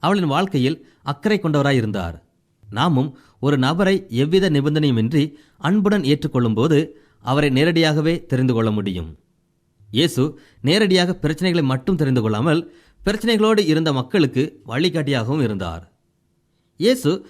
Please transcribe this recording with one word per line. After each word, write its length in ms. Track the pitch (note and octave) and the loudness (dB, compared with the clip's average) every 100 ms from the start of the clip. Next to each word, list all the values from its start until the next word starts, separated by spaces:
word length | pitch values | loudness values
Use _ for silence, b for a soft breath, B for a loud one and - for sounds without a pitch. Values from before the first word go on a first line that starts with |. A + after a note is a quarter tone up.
அவளின் 300 | D#3 G3 E3 | -2 0 0
வாழ்க்கையில் 460 | C#3+ F#3+ D3 B2+ D#3+ b b | 0 0 0 0 -2 b b
அக்கறை 360 | - C#3+ G#3+ G#3 | -10 -4 -2 0
கொண்டவராயிருந்தார். 800 | E3 D3 C#3 C3+ A2 G2+ E2+ D#2 _ _ _ _ | 0 0 2 0 0 -4 -8 -10 _ _ _ _
நாமும் 460 | G#2+ G#2 E3 C3+ D3 B B B | -12 -2 0 2 -2 B B B
ஒரு 160 | C3+ C#3+ | 0 2
நபரை 380 | B2+ E3 F#3+ F#3+ - A#2 | 0 2 0 0 -2 -2
எவ்வித 300 | D3 F#3+ F#3+ | 2 2 2
நிபந்தனையும் 500 | C#3+ D3 D3+ D3+ A#2 | 2 0 0 0 0
இன்றி 220 | A2+ D3+ D3+ B B B | 0 0 -2 B B B
அன்புடன் 460 | D3 G#3 G3 G#3 | 0 2 2 0
ஏற்றுக்கொள்ளும் 520 | C3+ D3 D3+ B2+ A#2+ G#2+ | 0 0 0 0 0 0
போது 200 | D3 D3 D#3 b b b | 2 2 0 b b b
அவரை 240 | A#2+ C#3 D3 | -2 0 2
நேரடியாகவே 640 | C3 D#3+ E3 D#3 D3+ D#3 E3+ - | 2 2 2 2 0 -2 -4 -4
தெரிந்து 280 | C3 B2+ | -2 0
கொள்ள 160 | A2+ A2 | 2 0
முடியும். 400 | G#2+ G2 F2+ D#2+ D2 _ _ _ _ _ _ - | -2 -4 -6 -10 -16 _ _ _ _ _ _ -6
இயேசு 320 | A2 E3 - D3 B B B | -2 0 0 -2 B B B
நேரடியாக 480 | C3 G3 G#3 F#3 F3 | 0 2 2 2 2
பிரச்சனைகளை 500 | F#3 D3+ D#3 F#3 E3+ | -2 -4 -2 0 0
மட்டும் 340 | C#3 C3 D#3+ F3+ | 0 -2 -2 0
தெரிந்து 220 | C#3+ B2+ | 2 0
கொள்ளாமல் 380 | A2 G#2+ D#3 D#3 E3+ B B B | 0 0 0 0 -2 B B B
பிரச்சனைகளோடு 600 | F#3+ G#3+ A3 A3 G#3+ G#3+ E3+ | -4 -2 0 2 2 2 2
இருந்த 240 | D#3 D#3+ | 0 0
மக்களுக்கு 500 | C3 B2+ G3+ C#3 B2+ C#3+ - - | -2 -2 0 0 0 -4 -6 -8
வழிகாட்டியாகவும் 800 | A#2+ F3+ D#3+ C#3+ C3 A2 D3+ | -4 -2 -2 -2 -2 -2 -2
இருந்தார். 400 | A#2+ G2+ F2+ E2 F2 _ _ _ _ _ _ _ _ _ | -2 -4 -6 -10 -16 _ _ _ _ _ _ _ _ _
இயேசு 300 | G3 C4 D3+ F#3 | 0 2 0 -2